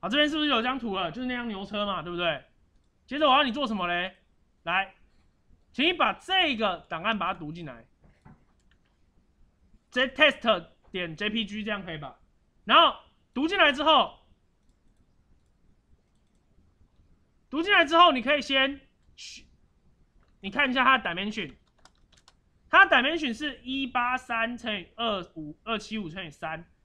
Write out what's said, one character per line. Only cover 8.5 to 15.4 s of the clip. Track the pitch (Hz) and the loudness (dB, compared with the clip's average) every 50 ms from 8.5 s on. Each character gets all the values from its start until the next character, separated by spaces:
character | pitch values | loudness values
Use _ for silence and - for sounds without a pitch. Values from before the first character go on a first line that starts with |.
| _ _ _ _ _ _ _ _ _ _ _ _ _ _ _ _ _ _ _ _ _ _ _ _ _ - _ _ | _ _ _ _ _ _ _ _ _ _ _ _ _ _ _ _ _ _ _ _ _ _ _ _ _ -20 _ _
这 | _ 247 262 | _ -2 -2
test | 262 262 - 302 294 277 - - 233 214 175 170 - _ _ _ - | -2 2 4 4 4 4 2 0 0 0 0 0 -12 _ _ _ -12
点 | - 185 180 165 156 | -8 -8 -8 -8 -6
J | 151 202 208 | -6 -6 -4
P | 214 233 220 | -2 -4 -6
G | 190 202 214 214 | -6 -8 -10 -6
这 | 220 | -6
样 | 214 196 185 | -6 -8 -8
可 | 180 160 | -10 -12
以 | 156 | -10
吧？ | 151 131 - _ _ _ _ _ _ _ _ _ _ | -12 -14 -16 _ _ _ _ _ _ _ _ _ _
然 | - 226 311 | 4 6 6
后 | 339 285 220 - - _ _ _ _ _ _ | 6 6 2 -2 -16 _ _ _ _ _ _
读 | 247 285 320 | -4 -2 -2
进 | 392 392 | 2 4
来 | 339 294 269 | 4 4 4
之 | 277 302 | 2 4
后， | 311 311 269 202 - - _ _ _ _ _ _ _ _ _ _ _ _ _ _ _ _ _ _ _ _ _ _ _ _ _ | 4 6 6 4 2 -4 _ _ _ _ _ _ _ _ _ _ _ _ _ _ _ _ _ _ _ _ _ _ _ _ _